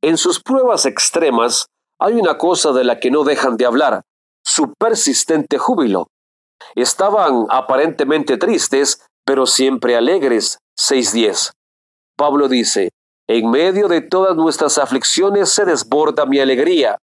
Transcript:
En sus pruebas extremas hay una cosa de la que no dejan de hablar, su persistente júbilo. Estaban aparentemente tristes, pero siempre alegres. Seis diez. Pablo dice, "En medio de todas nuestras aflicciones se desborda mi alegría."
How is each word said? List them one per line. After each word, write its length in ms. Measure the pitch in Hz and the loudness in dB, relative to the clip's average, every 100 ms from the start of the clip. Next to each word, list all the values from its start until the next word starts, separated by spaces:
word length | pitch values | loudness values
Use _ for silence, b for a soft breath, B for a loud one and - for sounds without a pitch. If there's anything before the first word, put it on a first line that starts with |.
En 160 | - 165 | 0 0
sus 240 | 349 - | 0 -2
pruebas 460 | - 262 254 185 139 | -2 0 2 2 -2
extremas 800 | 127 - 165 160 117 120 117 - _ _ _ | -2 -2 0 0 2 0 0 -6 _ _ _
hay 160 | 190 | 0
una 240 | 233 185 147 | 2 0 0
cosa 340 | 165 175 156 | 0 0 0
de 120 | 131 | 0
la 160 | 127 117 | 0 0
que 100 | 131 | 0
no 140 | 143 | 0
dejan 320 | 143 143 135 117 | 0 0 -2 0
de 100 | 123 | 0
hablar, 360 | 120 147 107 - _ _ _ | 2 0 -2 -8 _ _ _
su 280 | - - - | -6 -2 -2
persistente 840 | - 226 226 - - - 160 - 139 | -2 -2 0 0 -2 0 -2 0 -2
júbilo. 480 | - 233 127 95 82 _ _ _ _ _ B | 0 0 0 -2 -4 _ _ _ _ _ B
Estaban 720 | - 123 - 196 208 175 123 107 | -4 -4 0 0 2 2 0 0
aparentemente 880 | 127 131 131 160 - 139 156 143 123 | -2 0 0 0 -2 -2 -2 0 -2
tristes, 680 | 180 165 - 135 139 - _ _ | 0 -2 0 -2 -2 -4 _ _
pero 220 | - 135 127 | -4 0 0
siempre 500 | - 131 131 123 120 | 0 0 0 0 0
alegres. 600 | 120 185 139 117 - - _ - | 2 0 0 -2 -4 -10 _ -6
Seis 360 | - 135 113 | -2 0 0
diez. 400 | 113 107 92 - - _ _ _ _ _ _ | 0 0 -2 -6 -10 _ _ _ _ _ _
Pablo 320 | 147 139 139 | 0 2 2
dice, 420 | 127 107 - 90 _ _ _ - | 0 0 -2 -4 _ _ _ -2
"En 220 | 117 113 | 0 2
medio 380 | 123 175 190 202 | 2 2 2 0
de 120 | 170 | 0
todas 360 | - 185 190 170 | 0 0 2 2
nuestras 420 | 160 147 147 - | 0 0 -2 0
aflicciones 720 | 139 131 - - 196 202 185 | 0 -2 -2 0 0 2 0
se 140 | - | 0
desborda 600 | 202 143 113 143 151 143 | 0 0 0 0 0 0
mi 140 | 143 139 | 0 2
alegría." 600 | 135 127 156 175 123 101 | 2 2 2 2 0 -2